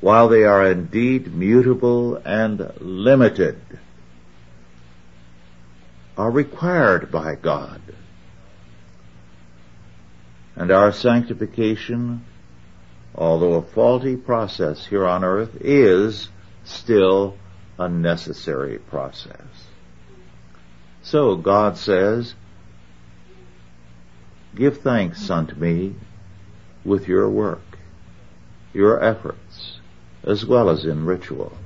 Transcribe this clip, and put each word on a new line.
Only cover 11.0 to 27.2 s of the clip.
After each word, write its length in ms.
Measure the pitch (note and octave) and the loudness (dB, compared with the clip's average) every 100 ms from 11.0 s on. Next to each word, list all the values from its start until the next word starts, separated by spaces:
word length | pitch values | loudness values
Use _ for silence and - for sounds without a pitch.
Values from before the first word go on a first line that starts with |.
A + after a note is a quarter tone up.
| B2 A#2+ A#2 - G#2+ - A2 A2 - A#2+ A#2+ A#2+ A#2+ - - - - - - - - | 2 2 0 -6 -8 -4 -2 -2 -6 -6 -6 -8 -12 -20 -20 -20 -20 -20 -20 -20 -20
although 400 | - E2 E2 F2 | -4 0 2 2
a 80 | E2+ | 0
faulty 540 | E2 - A#2 B2 C3 B2+ | -2 0 2 2 -2 -8
process 680 | B2+ A#2+ G#2 - E2 D2+ - | -4 -4 -4 -4 -6 -6 -6
here 200 | G2+ F#2 | -2 0
on 180 | F2+ | 0
earth, 320 | F#2 F#2+ A2+ - | -2 -2 -4 -8
is 680 | - C#3+ A#2 F2+ G#2+ G#2 - - - - | 0 4 6 6 2 -4 -14 -20 -20 -20
still 720 | - - - A2 F#2+ F#2+ G2 F#2+ - - - - | -20 -18 0 4 4 4 0 -6 -20 -20 -20 -8
a 120 | F2+ | -6
necessary 880 | F2 E2 E2 - - - C#2 C#2 G#1+ | -2 -2 -2 -6 -12 -8 -6 -6 -10
process. 580 | - C#2+ C2+ - - - - - - - - - - - - - - - - - - - | -12 -10 -10 -14 -20 -20 -20 -20 -20 -20 -20 -20 -20 -20 -20 -20 -20 -20 -20 -20 -20 -20
So 340 | - D3+ C#3 F#2 | -2 2 2 2
God 400 | E2 G2+ G#2 F2 | 2 4 2 -2
says, 580 | - F#2+ G2 A2+ A#2 - - - - - - - - - - - - - - - - - - - - - - | 0 2 2 0 -6 -14 -20 -20 -20 -20 -20 -20 -20 -20 -20 -20 -20 -20 -20 -20 -20 -20 -20 -20 -20 -20 -20
"Give 240 | G#2 C3+ C#3 | -2 -2 0
thanks 520 | C3+ A#2+ F2+ E2+ - | -2 -2 -2 -6 -6
unto 240 | F2 D#2+ | -4 -4
me 400 | D2 E2+ E2+ F#2+ F#2+ - - - - - - - - | -4 -4 -2 -4 -10 -18 -20 -20 -20 -20 -20 -20 -16
with 220 | - G2 F#2+ | -4 -4 0
your 220 | F#2 | 0